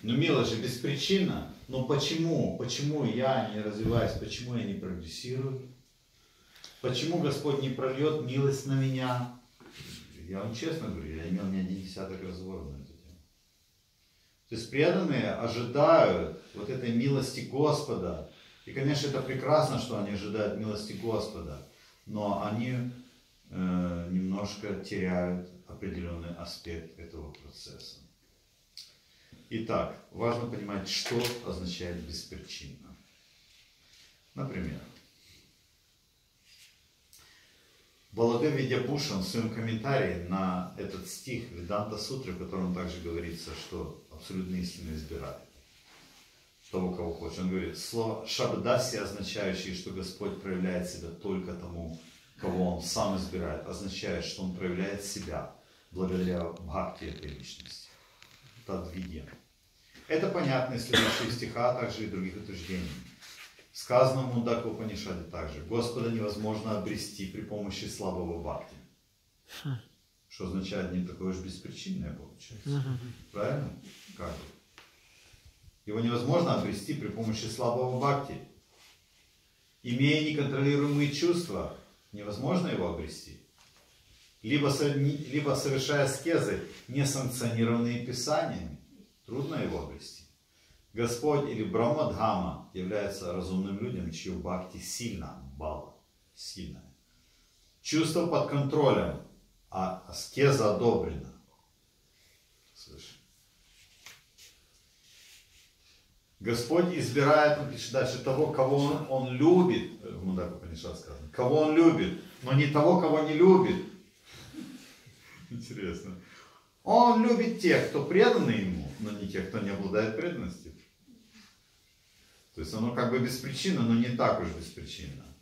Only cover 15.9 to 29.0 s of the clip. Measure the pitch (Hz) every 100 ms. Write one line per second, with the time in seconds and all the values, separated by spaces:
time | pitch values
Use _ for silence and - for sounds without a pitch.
15.9 | 165 - - 82 - - 98 101 123 120
16.9 | 117 139 139 - 123 101 131 151 139 -
17.9 | 95 87 80 - - - - - 135 139
18.9 | 147 143 131 135 131 131 151 135 117 -
19.9 | 107 101 98 101 107 104 104 107 104 -
20.9 | 98 117 107 92 90 78 69 - - -
21.9 | _ - 107 104 98 104 110 123 123 123
22.9 | - - - _ _ - 92 92 90 90
23.9 | 87 87 92 92 101 101 - 104 92 -
24.9 | 90 92 90 90 90 - - - - 98
25.9 | 87 87 82 82 85 87 - 85 82 80
26.9 | - 76 80 73 - 73 - - - -
27.9 | - - _ _ _ _ _ _ - -
28.9 | _